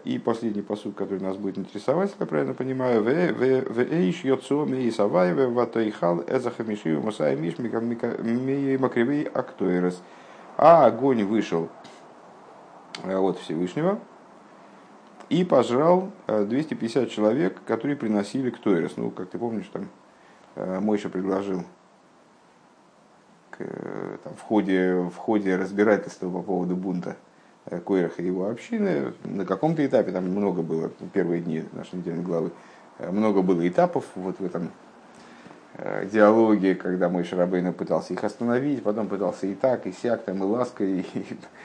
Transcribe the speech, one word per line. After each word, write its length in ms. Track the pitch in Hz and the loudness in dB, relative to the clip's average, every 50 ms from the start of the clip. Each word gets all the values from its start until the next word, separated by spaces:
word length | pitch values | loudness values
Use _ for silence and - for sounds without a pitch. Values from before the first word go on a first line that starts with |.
| - | -4
и 160 | - 127 123 | -6 -6 -4
последний 420 | 110 120 113 113 117 113 104 104 101 | -2 -2 -2 -2 -2 -4 -4 -4 -4
пасук, 320 | - 104 104 - 107 101 | -6 -6 -6 -6 -8 -8
который 240 | - 98 92 98 92 | -6 -6 -6 -4 -4
нас 180 | 95 95 95 | -4 -6 -6
будет 220 | 98 104 98 95 98 | -4 -6 -6 -6 -6
интересовать, 520 | 92 - - 104 - - 139 175 196 196 | -8 -10 -10 -6 -2 0 0 0 0 -2
если 120 | - - 185 | -4 -6 -6
я 40 | - | -2
правильно 260 | 156 151 143 131 131 | -2 -2 -2 -2 -4
понимаю, 480 | - 131 131 131 131 127 127 120 113 104 | -4 -4 -4 -4 -2 0 2 2 4 4
«Ве-, 300 | 117 143 170 180 156 110 | 2 2 2 2 0 0
ве-, 340 | - 123 131 131 127 - - | 2 2 2 2 2 0 -2
веэйш 540 | 113 117 127 - 151 165 185 185 170 - - | 0 0 0 0 2 2 2 2 0 0 0
йоцо 420 | 131 131 131 - - 139 147 151 | 0 0 0 0 0 0 0 0
меис 360 | 135 131 131 127 117 113 - | 0 0 0 0 0 2 2
авай 320 | 101 104 - - 92 90 170 | 2 4 4 4 4 4 4
ве 160 | 135 135 123 | 2 2 2
ватайхал 720 | 120 123 127 117 - 113 113 107 107 - 87 85 87 82 | 2 2 0 0 2 0 0 0 0 0 0 0 0 0
эза 320 | - - - 131 120 120 - | 0 0 -2 0 0 -2 -4
хамиши 440 | - 117 110 104 104 - - 80 | -6 -4 -4 -4 -4 -2 -2 -2
мусай 380 | 73 - 107 104 - 156 147 135 | 0 -2 -2 -2 0 0 0 0
миш 240 | 147 160 170 160 - | 0 -2 -4 -4 -4
мика-, 220 | 123 110 - 117 | -6 -4 -4 -2
мика-, 360 | 113 117 117 117 - 120 - - - | -2 -2 -4 -4 -4 -4 -4 -4 -4
ми 540 | 113 117 123 131 135 139 143 139 135 135 | -2 -2 -2 -2 -2 -2 -2 0 0 0
макривей 480 | 127 131 120 - 123 120 131 147 147 151 | 2 0 2 2 2 2 2 2 0 -2
актуэрес». 760 | - - 131 127 - - - 98 95 90 90 90 90 90 - - - - - - - - - - - - | -2 -4 -4 -4 -4 -4 -2 0 2 2 2 2 0 0 -4 -10 -20 -20 -20 -20 -20 -20 -20 -20 -8 0
А 300 | - - 156 170 165 139 | 6 8 8 10 10 8
огонь 380 | 113 113 117 131 139 127 113 101 | 6 6 4 2 2 2 2 2
вышел, 440 | 98 113 107 92 - 90 82 82 82 - - - - - - - - - - - - - - - - - - - - - - - - - - - | 2 2 0 0 0 0 -2 -2 -4 -8 -14 -20 -20 -20 -20 -20 -20 -20 -20 -20 -20 -20 -20 -20 -20 -20 -20 -20 -20 -20 -20 -20 -16 -14 -10 -6
э, 140 | 95 95 | -4 0
от 220 | 95 95 95 90 - | 0 2 0 0 -2
Всевышнего, 600 | - - 80 80 90 90 - 147 156 185 208 226 - - - - - - - - - - - - - - - - - - - - - - - - - - | -4 -6 -4 -2 -2 -2 -2 0 0 0 0 -2 -6 -14 -20 -20 -20 -20 -20 -20 -20 -20 -20 -20 -20 -20 -20 -20 -20 -20 -20 -20 -20 -20 -20 -16 -6 -2
и 120 | 135 170 185 | 0 2 2
пожрал, 680 | 180 - 131 - - 120 127 151 170 180 185 190 202 - - - - | 4 4 4 4 4 2 4 4 6 4 4 2 -2 -8 -10 -4 -2
э, 160 | 110 107 101 | 0 0 0
двести 300 | 101 117 139 156 156 123 | 0 0 -2 -2 -2 -4
пятьдесят 360 | - - 113 - 143 117 - | -6 -4 -2 0 0 0 0
человек, 500 | - 107 107 107 113 143 175 190 - - - | 0 2 2 4 4 4 0 0 -2 -4 -6
которые 300 | - 113 113 - 143 143 | -4 -4 -2 -2 -2 -4
приносили 540 | 135 120 110 107 104 101 - - 131 131 120 | -2 -2 0 0 0 0 -2 -4 -4 -4 -4
к 80 | 117 - | -4 -2
Тойрес. 380 | - 107 95 82 82 - - | 0 2 2 2 2 -2 -4
Ну, 140 | - 117 117 | -6 -6 -6
как 200 | - - 95 - | -6 -8 -10 -10
ты 80 | - - | -8 -6
помнишь, 300 | 120 117 113 104 92 - - | -6 -6 -6 -6 -8 -8 -10
там, 160 | 95 98 92 - - - - - - - - - - - - - | -10 -10 -12 -16 -20 -20 -20 -20 -20 -20 -20 -20 -20 -20 -16 -10
э, 240 | - 98 92 92 95 | -8 -6 -4 -4 -2
Мойша 300 | 101 107 107 101 - 92 | 0 0 0 0 -2 -4
предложил 560 | 82 92 95 98 95 95 101 101 95 92 87 - - _ _ _ _ _ _ _ _ _ _ _ _ _ _ _ _ _ _ _ _ _ _ _ _ _ _ _ _ _ _ _ - _ _ _ | -6 -4 -2 -2 -2 -2 -2 -2 -4 -6 -6 -8 -14 _ _ _ _ _ _ _ _ _ _ _ _ _ _ _ _ _ _ _ _ _ _ _ _ _ _ _ _ _ _ _ -20 _ _ _
к, 60 | - - | -14 -12
э, 600 | - - - - - - 98 101 - 50 - - - | -12 -10 -10 -10 -10 -8 -8 -8 -8 -8 -10 -12 -14
там, 120 | - - | -14 -16
в 60 | - - | -12 -4
ходе, 520 | - 113 107 95 95 95 92 92 92 92 | 0 2 2 4 4 4 4 4 4 2
в 220 | 90 90 87 87 | 2 0 -2 -4
ходе 400 | - - - 110 104 98 95 92 | -6 -2 0 0 0 2 0 0
разбирательства 760 | 92 95 92 101 98 104 110 104 95 - - - - 95 90 | 0 -2 -2 2 2 4 6 4 4 2 -4 -10 -8 -6 -6
по 100 | 90 90 | -4 -4
поводу 360 | 87 - 95 90 90 90 90 | -4 -2 -2 0 0 0 -2
бунта, 400 | 90 92 95 90 87 - - - - - _ _ _ _ _ _ _ - - | -2 -2 -2 -2 -4 -4 -6 -10 -12 -16 _ _ _ _ _ _ _ -12 -10
э, 120 | - 87 | -8 -6
Койраха 420 | 85 95 98 92 85 80 - - 87 | -2 0 2 2 2 0 -2 -4 -4
и 40 | |
его 220 | 92 92 95 92 117 | -2 -2 -2 -2 -4
общины, 640 | 139 - - - 233 220 208 190 160 143 135 123 - - - | -4 -6 -8 -4 -2 0 0 0 0 0 -2 -4 -6 -10 -10
на 200 | - 95 98 95 | -8 -6 -4 -2
каком-то 400 | 98 95 95 - 156 165 156 143 | -2 -2 0 0 0 2 2 0
этапе, 280 | 135 - 117 98 95 92 | 2 4 4 2 2 0
там 180 | 92 92 92 | -2 -2 -2
много 320 | 92 101 101 98 92 90 85 | 0 0 0 0 0 0 -2
было, 260 | 80 82 80 82 85 - - - 87 90 | -2 -2 -2 -2 -4 -6 -10 -12 -4 -2
первые 300 | 98 87 85 85 87 85 | 0 0 2 0 -2 -2
дни 220 | 87 78 80 - - - | -4 -4 -6 -6 -8 -10
нашей 240 | 85 85 - - | -14 -14 -10 -10
недельной 260 | 92 85 85 82 85 87 | -8 -6 -6 -6 -6 -4
главы, 300 | 92 87 82 80 - - - - - - - - - - - | -4 -2 -2 -2 -4 -6 -12 -20 -20 -20 -20 -20 -20 -16 -12
э, 120 | - 90 | -8 -4
много 320 | 92 104 110 110 98 98 92 | -2 0 2 2 4 4 4
было 240 | 92 92 85 85 | 4 2 2 2
этапов 380 | 90 90 - 175 175 - 135 - - - | 2 4 4 2 2 2 -2 -6 -6 -10
вот 240 | 95 92 95 90 - | -8 -6 -6 -6 -6
в 60 | 98 | -6
этом, 260 | 87 - 90 87 - - - - - - - - - - - - - - - - - - - - - - | -6 -6 -6 -6 -8 -10 -12 -20 -20 -20 -20 -20 -20 -20 -20 -20 -20 -20 -20 -20 -20 -20 -20 -20 -20 -16
э, 320 | - - 50 50 - 95 | -12 -8 -6 -4 -4 -4
диалоге, 720 | 95 104 110 104 104 107 113 113 110 107 98 92 95 92 | 0 4 8 8 8 8 8 8 6 6 4 4 4 2
когда 320 | 90 - 92 90 90 92 87 | 2 0 -2 0 2 2 2
Мойше 260 | 90 87 87 87 95 | 2 0 -2 0 2
Рабейну 380 | 90 90 90 95 90 90 90 85 | 2 2 4 2 2 0 0 -2
пытался 400 | - 101 - 87 80 90 - 92 | -2 -2 0 0 -2 -2 -2 -6
их 100 | 92 - | -4 -4
остановить, 600 | 101 - - 120 120 120 127 139 147 143 120 101 | -4 -4 -2 -2 0 0 0 0 0 -2 -2 -2
потом 240 | 104 104 113 107 92 | -2 -2 -2 -2 -4
пытался 400 | 101 95 101 90 87 - - 98 | -2 -2 -2 -2 -2 -2 -4 -6
и 60 | 98 | -2
так, 340 | 95 - 131 120 110 - 95 | 0 0 0 2 0 -2 -6
и 40 | 90 | -8
сяк, 300 | - - 120 117 - - | -4 -2 -2 -2 -2 -4
там, 220 | - 95 98 95 | -4 -4 -2 0
и 20 | |
лаской, 540 | 98 107 123 123 98 - - 104 95 95 90 | 0 0 0 -2 -4 -4 -4 -2 -2 0 -2
<laughs> 0 | |
и, 180 | 95 - - - | -4 -4 -6 -8
и, 200 | - - 117 - - - - - - | -8 -8 -12 -14 -14 -20 -20 -20 -20